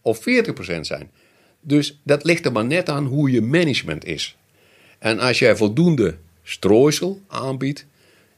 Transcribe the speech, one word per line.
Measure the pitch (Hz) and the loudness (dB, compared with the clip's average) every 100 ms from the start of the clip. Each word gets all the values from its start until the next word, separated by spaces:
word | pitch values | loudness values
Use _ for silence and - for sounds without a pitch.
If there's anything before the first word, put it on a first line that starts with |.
of | - 110 | -4 -4
veertig | - 247 220 | 0 0 0
procent | - 90 85 - | -6 -8 -8 -6
zijn. | 73 73 _ _ _ _ _ | -10 -12 _ _ _ _ _
Dus | 156 147 143 - | -2 0 0 -4
dat | - 143 | -2 0
ligt | 160 170 143 | 0 0 0
er | |
maar | 120 113 | -2 -2
net | 170 175 | -2 -2
aan | 143 143 | -4 -2
hoe | 139 143 | 0 2
je | 123 | 2
management | 110 160 165 117 - 76 78 | 2 2 0 -2 -4 -8 -8
is. | 76 - - _ _ _ _ _ _ | -8 -10 -14 _ _ _ _ _ _
En | 113 107 | -4 0
als | 127 117 | 0 4
jij | 123 101 | 4 4
voldoende | 107 113 175 151 98 80 - _ | 2 4 4 4 0 -2 -14 _
strooisel | - - 95 107 147 147 180 196 - | -16 -2 4 6 6 2 -4 -8 -12
aanbiedt | - 131 135 135 143 - _ _ _ _ | -10 -8 -6 -6 -8 -14 _ _ _ _